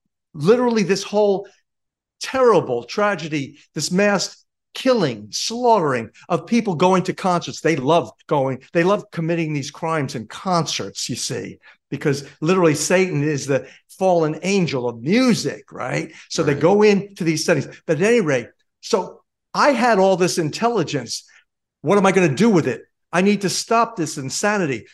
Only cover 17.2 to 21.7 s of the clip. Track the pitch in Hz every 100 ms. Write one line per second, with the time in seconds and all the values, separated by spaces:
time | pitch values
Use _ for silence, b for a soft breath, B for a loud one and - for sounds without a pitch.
17.2 | 165 156 - 156 139 B - 151 202 240
18.2 | 160 131 113 _ _ _ - 214 185 -
19.2 | _ _ _ 180 262 247 247 208 190 185
20.2 | 180 - 156 - 226 233 156 147 117 -
21.2 | b b b _ _